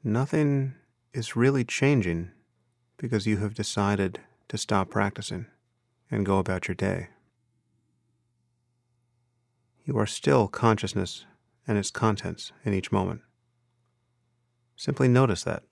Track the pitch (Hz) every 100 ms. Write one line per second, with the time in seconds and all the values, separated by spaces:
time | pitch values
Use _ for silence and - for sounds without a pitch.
0 | 127 110 135 156 147 139 135 131 _ _
1 | _ 135 113 - 123 139 120 - 139 143
2 | 90 82 87 _ _ _ _ _ _ _
3 | 127 113 101 107 104 107 104 - 101 101
4 | 98 101 - _ _ 107 - 104 92 110
5 | 101 - 101 92 117 _ _ _ _ _
6 | _ 110 98 95 92 92 - 92 95 90
7 | 90 _ _ _ _ _ _ _ _ _
8 | _ _ _ _ _ _ _ _ _ _
9 | _ _ _ _ _ _ _ _ - 131
10 | 107 - 139 135 101 - 117 107 101 101
11 | 92 - - _ _ _ - 104 98 -
12 | 113 101 - 87 - _ - 98 - 101
13 | 95 - _ _ _ _ _ _ _ _
14 | _ _ _ _ _ _ _ _ - 139
15 | 131 123 131 90 - 78 _